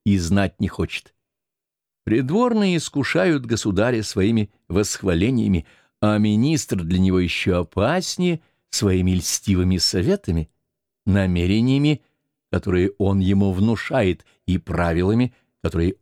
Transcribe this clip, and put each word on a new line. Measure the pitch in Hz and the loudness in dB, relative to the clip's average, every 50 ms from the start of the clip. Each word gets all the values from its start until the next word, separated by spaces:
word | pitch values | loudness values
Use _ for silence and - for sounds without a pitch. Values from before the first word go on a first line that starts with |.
| - | 0
и | 104 101 | 0 2
знать | 95 85 80 98 101 98 87 - - | 2 2 0 0 0 0 -2 -2 -4
не | 104 92 | -4 -4
хочет. | - - 85 - - - - _ _ _ _ _ _ _ _ _ _ _ _ _ _ _ _ _ _ _ - | -4 -4 -6 -6 -8 -10 -14 _ _ _ _ _ _ _ _ _ _ _ _ _ _ _ _ _ _ _ -4
Придворные | 101 104 127 131 127 165 220 254 247 226 214 202 190 175 | -2 0 0 0 0 0 0 0 0 0 0 0 0 0
искушают | 160 - - - 143 127 - - 165 185 185 156 139 123 | -2 -4 -4 -4 -4 -2 -2 0 0 2 2 0 -2 -2
государя | 113 117 104 - 113 95 92 110 123 123 110 | -4 -4 -2 -2 -2 0 0 0 0 0 -2
своими | 104 - - 101 95 107 117 110 104 - _ _ _ | -4 -4 -2 0 2 2 2 0 -2 -4 _ _ _
восхвалениями, | - 85 98 104 - - - - 95 85 82 95 123 135 117 104 101 95 82 - - _ _ _ _ _ _ | -4 -2 -2 0 -2 -4 -4 -2 0 2 2 2 0 0 0 2 2 0 0 -2 -6 _ _ _ _ _ _
а | 104 107 107 | 0 0 2
министр | 104 104 107 104 107 120 151 165 139 - - - 95 85 | 2 2 2 2 2 2 2 0 -2 -2 -4 -6 -4 -2
для | 80 92 | 0 0
него | 92 95 95 90 92 | 2 2 2 2 2
еще | 90 85 - - - 101 90 87 | 0 0 -2 -2 -2 0 0 0
опаснее | 85 - - 95 101 127 165 185 185 - - - 180 175 170 160 _ _ _ _ _ _ | -2 -2 -2 -2 0 0 0 -2 -4 -6 -4 -2 -2 -2 -2 -4 _ _ _ _ _ _
своими | - - 107 98 95 92 90 92 | -4 -2 0 0 2 2 2 2
льстивыми | 92 90 - - - - - 107 95 90 90 90 92 | 0 0 -2 -4 -6 -4 -2 0 0 2 2 2 0
советами, | 87 - - - 92 92 156 196 196 - - 85 82 78 - _ _ _ _ _ _ _ _ _ _ - | 0 0 0 0 0 0 0 0 -2 -2 -2 -2 -2 -4 -6 _ _ _ _ _ _ _ _ _ _ -2
намерениями, | - 95 101 95 92 87 87 87 90 101 113 117 127 135 139 143 151 151 - _ _ _ _ _ _ _ _ _ _ | 0 2 2 2 2 0 0 0 2 2 2 2 2 2 2 2 0 0 -2 _ _ _ _ _ _ _ _ _ _
которые | - 90 - 98 90 90 90 98 - | -4 -4 -2 0 0 2 0 0 -2
он | - 101 98 98 98 | -2 0 0 0 2
ему | 92 92 101 98 101 98 92 | 2 2 2 2 2 0 0
внушает, | 92 104 113 113 98 - - 151 131 107 92 85 - _ _ _ _ _ | 0 0 0 0 -2 -4 -4 -2 0 0 0 -2 -4 _ _ _ _ _
и | - 90 | -4 -4
правилами, | 87 - - 82 85 87 85 82 85 90 98 110 120 127 123 - _ _ _ _ _ | -4 -4 -4 -4 -2 0 0 0 0 0 2 2 0 0 -2 -6 _ _ _ _ _
которые | - 82 - 82 85 92 95 - | -6 -4 -2 -2 -2 -2 -2 -4